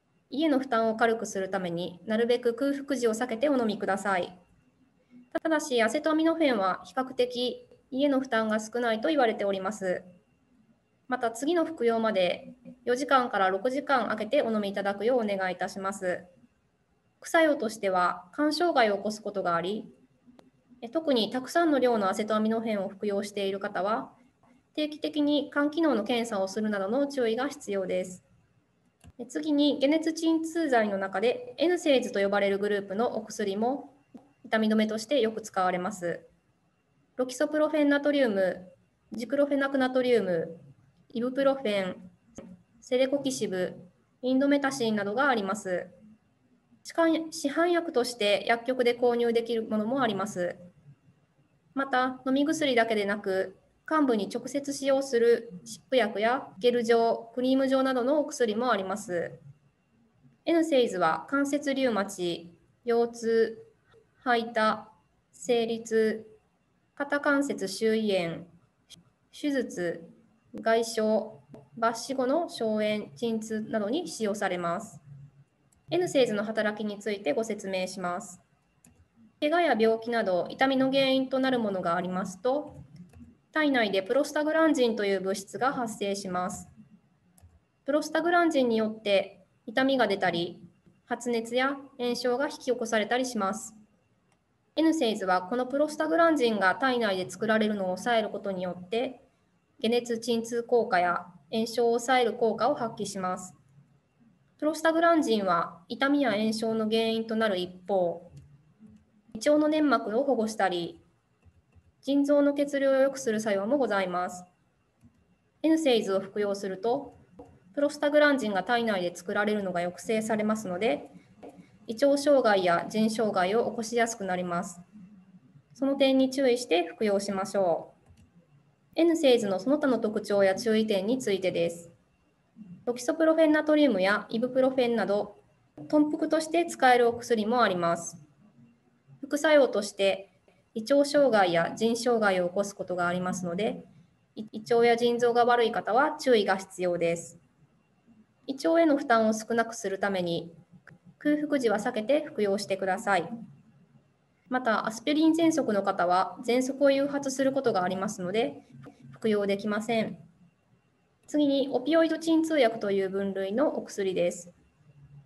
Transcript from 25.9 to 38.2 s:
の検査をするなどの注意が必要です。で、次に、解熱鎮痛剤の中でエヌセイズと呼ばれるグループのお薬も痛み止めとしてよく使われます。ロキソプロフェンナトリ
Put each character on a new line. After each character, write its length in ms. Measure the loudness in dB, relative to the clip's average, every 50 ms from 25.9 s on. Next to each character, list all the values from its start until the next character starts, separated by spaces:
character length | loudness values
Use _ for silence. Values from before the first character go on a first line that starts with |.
| 2
の 80 | 0 0
検 260 | -2 -2 -2 -2 -2
査 140 | -2 -4 -4
を 60 | -4
す 120 | -4 -4
る 100 | -4 -2
な 100 | -2 -2
ど 80 | -2 -2
の 180 | 0 0 -2
注 220 | -2 -2 -2 -2 -2
意 80 | 0
が 100 | -2 -4
必 240 | -4 -6 -10 -8 -6
要 160 | -4 -4 -4
で 200 | -2 -4 -4 -4
す。 180 | -6 -10 -16 -20 _ _ _ _ _ _ _ _ _ _ _ _ _ _ _ _ -20 -16
で、 100 | -16 -16
次 260 | -10 -8 -6 -2 0 2
に、 260 | 4 4 4 2 2
解 100 | 2 2
熱 240 | 2 2 0 -2 -4
鎮 300 | -2 0 2 2 2 0
痛 260 | -2 -2 -2 0 2
剤 180 | 2 2 2 2
の 100 | 0 -4
中 220 | -4 -4 -4 0
で 340 | 0 0 0 -2 -6 -12 -6 -2
エ 100 | 0 0
ヌ 100 | 0 0
セ 180 | 2 2 2
イ 60 | 2 2
ズ 80 | 0
と 80 | 0 0
呼 100 | 0 2
ば 120 | 2 2
れ 100 | 2 2
る 80 | 0 0
グ 120 | 0 0
ル 80 | -2 -2
ー 100 | -4 -4
プ 80 | -4
の 180 | -2 -2 -2 -2
お 60 | -4 -8
薬 340 | -8 -8 -6 -4 -4 -2
も 380 | -2 -2 -2 -2 -4 -8 -14 -20 _ _ _ -20 -20 -20 _ _ _ -6
痛 140 | -2 0 0
み 100 | 2 2
止 60 | 2
め 120 | 2 2 0
と 100 | -2 -6
し 80 | -4
て 140 | 0 0 2
よ 100 | 2 0
く 120 | -2 -4 -10
使 200 | -6 -2 0 0
わ 80 | 0
れ 80 | 0 -2
ま 140 | -4 -6 -6
す。 340 | -6 -6 -6 -6 -6 -10 -18 _ _ _ _ _ _ _ _ _ _ _ _ _ _ _ _ _
ロ 100 | -6 -6
キ 100 | -6 -2
ソ 100 | -2 -2
プ 120 | -2 0 0
ロ 100 | 0 2
フ 80 | 2
ェ 80 | 2 4
ン 60 | 4
ナ 100 | 4 4
ト 100 | 2 2
リ 120 | 2 2